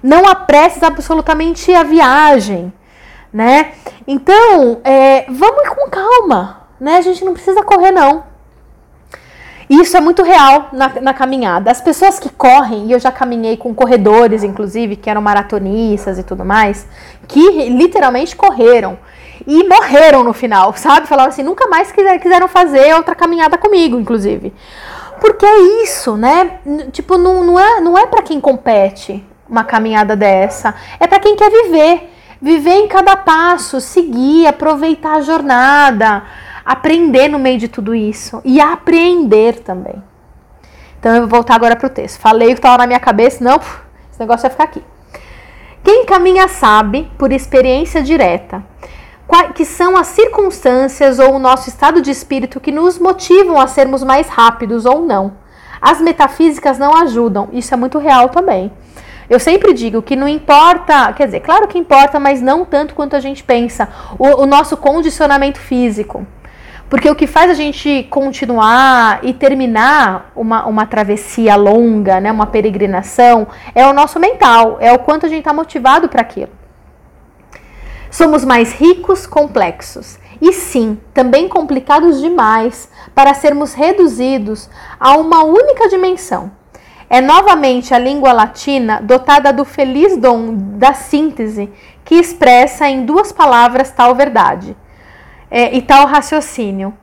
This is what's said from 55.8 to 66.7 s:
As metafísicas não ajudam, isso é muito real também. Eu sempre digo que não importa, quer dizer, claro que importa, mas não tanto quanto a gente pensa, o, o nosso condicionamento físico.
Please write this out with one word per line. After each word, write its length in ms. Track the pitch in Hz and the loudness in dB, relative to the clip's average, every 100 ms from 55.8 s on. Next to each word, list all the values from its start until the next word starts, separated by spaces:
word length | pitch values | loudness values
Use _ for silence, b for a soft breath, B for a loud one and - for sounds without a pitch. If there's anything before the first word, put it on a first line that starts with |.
As 200 | 262 311 | 0 0
metafísicas 760 | 320 330 285 - 330 285 294 247 | -2 0 -2 0 -2 0 -4 -2
não 160 | 277 320 | 0 2
ajudam, 480 | 330 226 233 202 202 | 2 -2 -4 -4 -8
isso 200 | 247 233 | -10 -6
é 40 | 254 | -6
muito 220 | 254 302 | -4 -4
real 320 | 294 269 254 | 0 2 2
também. 420 | 339 381 202 190 - B B B B B | 0 -2 -4 -6 -14 B B B B B
Eu 80 | 247 | -2
sempre 340 | 240 359 415 | 2 0 2
digo 300 | 254 233 220 | 0 -2 -6
que 120 | 226 | -6
não 140 | 269 277 | -4 -4
importa, 840 | 302 - 294 330 359 - 294 226 | -6 2 4 4 2 0 2 2
quer 100 | - | -2
dizer, 160 | 277 185 | -4 -4
claro 260 | - 359 415 | -2 0 0
que 120 | 359 | -4
importa, 420 | 339 269 277 294 | 0 2 4 2
mas 220 | 277 277 | -2 -2
não 240 | 247 302 349 | -2 -2 -2
tanto 280 | 285 294 | -4 -4
quanto 220 | - 285 285 | -8 -6 -6
a 40 | |
gente 220 | 269 277 | -6 -14
pensa, 460 | - 240 240 - 208 B B B | -2 -2 -2 -6 -8 B B B
o, 240 | 262 285 | 0 2
o 40 | 277 | 2
nosso 300 | 277 302 311 | 2 0 -2
condicionamento 840 | 285 302 320 - 302 277 277 277 | -2 -2 -4 -2 0 0 -2 -6
físico. 680 | - 247 247 208 208 - 196 - B B B | -8 -4 -4 -4 -10 -12 -16 -20 B B B